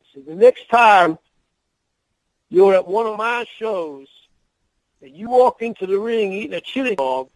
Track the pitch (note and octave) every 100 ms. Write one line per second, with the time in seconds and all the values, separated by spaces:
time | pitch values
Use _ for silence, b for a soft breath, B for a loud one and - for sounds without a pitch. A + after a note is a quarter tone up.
0 | _ C#3 C#3 E3 A#3 - - A#3 A#3 G3+
1 | E3+ D#3+ _ _ _ _ _ _ _ _
2 | _ _ _ _ _ E3+ G3 F#3+ F3 G3+
3 | A3+ G#3+ A3 A#3+ A#3 - A3 G3 E3 C#3
4 | C3+ _ _ _ _ _ _ _ _ _
5 | C3+ C#3+ A3+ B3 B3 - A#3 A3+ F#3+ G3
6 | A3+ A3+ G#3 F#3+ A3+ F3 - B3+ C4 G3
7 | C3+ C3 C3